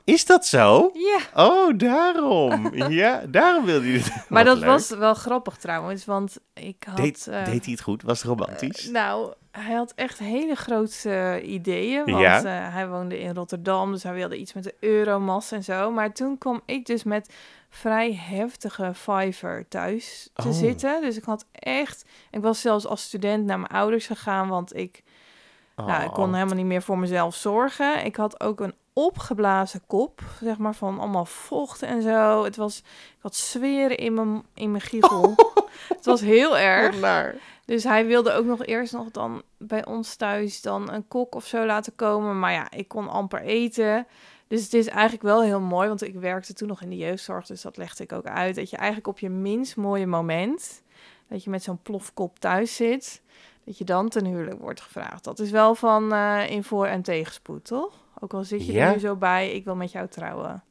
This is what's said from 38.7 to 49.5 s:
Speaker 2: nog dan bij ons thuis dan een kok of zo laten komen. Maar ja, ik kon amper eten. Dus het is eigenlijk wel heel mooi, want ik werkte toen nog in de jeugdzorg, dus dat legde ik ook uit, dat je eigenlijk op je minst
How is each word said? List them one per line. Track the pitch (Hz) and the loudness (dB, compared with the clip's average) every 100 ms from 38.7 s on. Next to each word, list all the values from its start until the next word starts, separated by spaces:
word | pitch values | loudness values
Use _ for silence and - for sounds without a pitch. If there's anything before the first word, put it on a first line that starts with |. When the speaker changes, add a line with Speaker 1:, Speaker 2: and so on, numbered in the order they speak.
| 226 240 | -4 -4
Speaker 2:
nog | 240 226 | -8 -10
dan | - - - - - | -6 -6 -8 -14 -18
bij | 214 214 - | -6 -6 -4
ons | 226 220 - | -8 -8 -6
thuis | 208 208 208 - | -4 -2 -4 -6
dan | 208 196 202 | -6 -6 -6
een | 214 214 | -10 -6
kok | 247 247 240 | -4 -4 -8
of | - | -6
zo | 226 220 | -2 0
laten | 214 220 - | -2 -4 -4
komen. | 214 208 214 190 | 0 0 0 -2
Maar | 180 | 0
ja, | 165 - | -2 -4
ik | - 190 | -12 -10
kon | 220 202 | -8 -6
amper | 202 196 - | -4 -4 -6
eten. | 185 226 240 226 214 220 247 _ - _ - | -2 -2 0 0 0 0 -2 _ -20 _ -6
Dus | 226 | -4
het | 202 | 2
is | 233 220 | 2 2
eigenlijk | 202 226 226 | 4 2 2
wel | 202 220 | 4 6
heel | 220 196 | 6 2
mooi, | 185 175 208 | 0 0 0
want | 202 | -2
ik | 202 190 | -8 -6
werkte | 180 185 185 | -6 -6 -8
toen | 190 208 | -10 -10
nog | 190 | -10
in | 180 | -10
de | 180 | -8
jeugdzorg, | 160 190 - 185 - | -6 -8 -8 -12 -12
dus | 185 | -16
dat | 190 - | -16 -14
legde | 175 - | -14 -14
ik | - | -12
ook | 180 - | -12 -8
uit, | 180 185 185 | -4 -4 -4
dat | 190 | -8
je | - | -4
eigenlijk | 202 214 208 | -4 -4 -8
op | 190 | -8
je | 190 | -6
minst | 185 196 | -4 -2